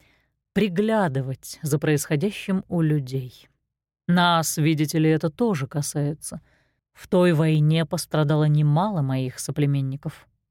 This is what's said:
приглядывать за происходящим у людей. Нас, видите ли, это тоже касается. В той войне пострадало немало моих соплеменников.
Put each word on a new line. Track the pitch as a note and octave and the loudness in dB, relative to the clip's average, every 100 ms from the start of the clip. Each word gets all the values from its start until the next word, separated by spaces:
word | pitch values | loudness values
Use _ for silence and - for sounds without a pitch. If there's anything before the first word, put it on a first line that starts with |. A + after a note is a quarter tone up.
| _ _ _ _ _ | _ _ _ _ _
приглядывать | G3+ G#3 E3+ A3 A3 F3+ C3 C3 B2+ - - | -2 -2 0 0 2 0 -2 -6 -10 -14 -8
за | D3+ D3+ | -4 -2
происходящим | E3 D3 - D3 G3 - - F#3+ - | 0 0 0 -2 -2 -6 -4 -4 -2
у | E3+ | -2
людей. | D#3+ D3+ B2+ C3+ B2+ - _ _ _ _ _ _ - | 0 0 -2 -8 -8 -16 _ _ _ _ _ _ 0
Нас, | F3 F3 E3 D#3 - | 2 4 2 0 0
видите | D3+ D3+ D3+ E3 | 2 2 0 2
ли, | D#3 | 2
это | D#3 E3 | 2 0
тоже | - A#3+ E3 C3+ | -2 -2 -2 -4
касается. | D3 C#3+ D3+ C#3+ D3 - - _ _ _ _ _ | -6 -4 -4 -4 -6 -12 -16 _ _ _ _ _
В | - - | -18 -2
той | F#3 F3+ | 2 4
войне | D#3 D#3+ D#3 D3+ D#3+ | 4 2 4 4 2
пострадало | D#3+ F3 - D#3 D3 D3+ | 0 -4 -4 0 2 2
немало | D3+ D3+ D3+ D3+ G#3 F#3 | 4 4 4 2 0 -2
моих | C3+ C3 B2+ - | -2 -2 -4 -8
соплеменников. | - C3 C#3+ C#3 C3+ C#3 D#3+ - _ _ _ | -8 -2 0 0 -4 -6 -12 -14 _ _ _